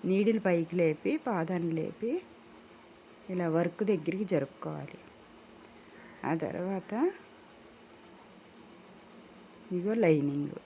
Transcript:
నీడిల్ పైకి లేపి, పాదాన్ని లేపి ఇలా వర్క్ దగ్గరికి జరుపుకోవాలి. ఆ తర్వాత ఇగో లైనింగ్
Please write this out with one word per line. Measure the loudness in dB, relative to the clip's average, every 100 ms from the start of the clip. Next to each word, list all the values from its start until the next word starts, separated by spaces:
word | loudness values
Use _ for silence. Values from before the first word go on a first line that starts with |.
| 2
నీడిల్ | 2 4 2 2
పైకి | 2 0 2
లేపి, | 2 2 -2 -2 -2
పాదాన్ని | -2 -2 -2 -2 -2
లేపి | -4 -6 -4 -4 -8 -20 -20 -20 -20 -20 -20 -20 -20 -20 -8
ఇలా | -2 2 2
వర్క్ | 2 0 0
దగ్గరికి | 0 0 -4 0
జరుపుకోవాలి. | 0 -2 -8 -10 -10 -12 -16 -20 -20 -20 -20 -20 -20 -20 -20 -20 -20 -20 -8 -2
ఆ | -2
తర్వాత | -2 -4 -4 -6 -4 0 0 -2 -20 -20 -20 -20 -20 -20 -20 -20 -20 -20 -20 -20 -20 -20 -20 -20 -20 -20 -20 -20 -20 -20 -20 -20 -6 -2
ఇగో | 0 4 6
లైనింగ్ | 6 4 -2 -4 -8